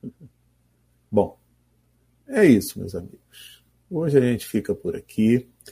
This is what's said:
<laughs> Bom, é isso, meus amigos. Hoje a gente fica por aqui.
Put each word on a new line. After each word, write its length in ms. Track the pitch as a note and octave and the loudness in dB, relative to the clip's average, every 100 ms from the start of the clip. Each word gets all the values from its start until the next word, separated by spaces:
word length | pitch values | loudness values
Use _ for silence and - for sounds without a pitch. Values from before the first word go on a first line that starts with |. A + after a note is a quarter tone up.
<laughs> 80 | - _ D#3 _ _ _ _ _ _ _ _ | -20 _ -20 _ _ _ _ _ _ _ _
Bom, 280 | G#2+ F#2 - _ _ _ _ _ _ _ _ - | -2 -2 -6 _ _ _ _ _ _ _ _ -6
é 180 | C4+ F3+ | 2 4
isso, 320 | G#2 - G2+ | 4 2 -12
meus 160 | F#2+ | -12
amigos. 680 | F2+ F2 - _ - - - _ _ _ | -12 -14 -20 _ -20 -20 -20 _ _ _
Hoje 280 | E3 E3 C#3 | -6 2 2
a 40 | |
gente 240 | B2 A#2 - | 2 -2 -4
fica 300 | A2 - - | -6 -4 -8
por 200 | F2 E2 | -8 -10
aqui. 520 | - - A2 B2 - _ - | -10 0 2 2 -2 _ -20